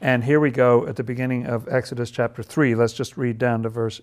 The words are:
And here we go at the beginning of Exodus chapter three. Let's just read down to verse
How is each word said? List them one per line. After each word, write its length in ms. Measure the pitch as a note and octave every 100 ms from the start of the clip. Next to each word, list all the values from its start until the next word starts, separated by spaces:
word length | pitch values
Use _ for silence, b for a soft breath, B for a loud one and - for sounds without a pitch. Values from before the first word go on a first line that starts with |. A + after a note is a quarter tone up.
And 220 | C3+ B2
here 160 | A#2+ D3+
we 120 | D3+
go 360 | B2 B2 A#2+ -
at 80 |
the 80 | A2
beginning 440 | A#2+ B2 B2+ B2+ A#2+
of 220 | A#2 A#2+
Exodus 420 | C3 A#2+ A#2+ A#2+
chapter 320 | - A#2 -
three. 320 | G#2 - C#3
Let's 180 | A2+ A#2
just 240 | - B2 -
read 220 | B2+ A2+
down 260 | B2 A#2
to 40 | A2+
verse 320 | A#2 A2+ -